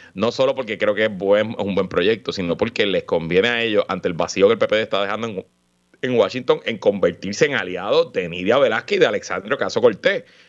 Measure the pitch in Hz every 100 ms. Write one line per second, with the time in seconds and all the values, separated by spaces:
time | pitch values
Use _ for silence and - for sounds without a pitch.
0 | - 95 110 120 131 - 113 101 104 101
1 | 110 98 98 104 110 - 101 95 92 90
2 | 90 110 - - 87 82 113 - 104 90
3 | - 87 80 87 117 120 117 104 - 92
4 | 95 82 82 - 98 113 113 107 92 98
5 | 101 107 113 92 - _ _ _ _ _
6 | 127 120 98 127 123 156 - 110 107 101
7 | 92 92 95 104 147 127 92 90 101 147
8 | 170 - 87 87 92 131 127 110 - 202
9 | 135 104 - 92 107 - 98 113 117 98
10 | 185 196 - _